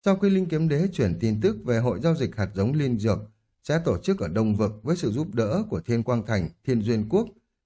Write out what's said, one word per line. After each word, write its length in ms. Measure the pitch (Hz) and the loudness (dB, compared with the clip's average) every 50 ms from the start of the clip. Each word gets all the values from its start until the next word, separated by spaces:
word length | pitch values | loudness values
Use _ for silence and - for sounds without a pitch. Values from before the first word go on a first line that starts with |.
| _ | _
Sau 120 | 196 190 | 2 2
khi 140 | 196 202 196 | 4 4 2
Linh 160 | 196 190 185 | 4 2 2
Kiếm 220 | 175 165 156 160 160 | 0 0 0 2 2
Đế 200 | 143 143 175 196 | 2 2 0 0
chuyển 260 | 170 - 120 92 82 82 | 0 0 0 0 2 0
tin 200 | 117 110 107 107 | 0 0 0 2
tức 160 | 127 196 226 214 - | 0 0 0 -2 -2
về 140 | 123 120 113 | 0 0 2
hội 220 | 120 123 95 90 | 2 0 -2 0
giao 120 | 143 165 160 | 2 0 2
dịch 220 | 143 131 90 - | 2 -2 -4 -2
hạt 120 | - 98 95 104 | -4 -4 -4 0
giống 180 | 95 98 120 | 0 0 0
linh 260 | 143 151 143 131 120 107 | 2 0 0 0 0 0
dược 200 | 104 113 98 - 107 - _ _ _ _ _ _ | 0 0 0 0 -4 -12 _ _ _ _ _ _
sẽ 180 | _ - 147 165 170 | _ -2 -2 0 0
tổ 140 | 151 104 82 | 0 -2 0
chức 200 | - - 196 190 | 0 -2 -2 0
ở 100 | 104 82 | -2 -2
Đông 280 | 82 110 110 110 107 | 0 0 2 2 2
Vực 160 | 104 107 101 107 - | 2 0 -2 -2 -4
với 140 | - 131 175 | -2 -2 -2
sự 160 | 175 - 117 | 0 0 -2
giúp 220 | 101 131 156 101 104 | -2 -2 -4 -2 -2
đỡ 280 | 120 113 101 - - - - | -2 0 0 0 -2 -2 -2
của 100 | - 87 | -6 -6
Thiên 220 | - - 117 117 | -2 0 0 0
Quang 240 | 113 - 123 117 107 | 0 0 -2 -2 0
Thành, 220 | - 113 101 85 - - _ _ | 0 -2 -2 -2 -4 -8 _ _
Thiên 180 | - 127 117 | -2 0 0
Duyên 260 | 104 113 117 110 104 107 | 2 0 0 0 0 0
Quốc, 180 | 170 202 233 - - _ _ _ _ _ _ | 0 0 0 -2 -8 _ _ _ _ _ _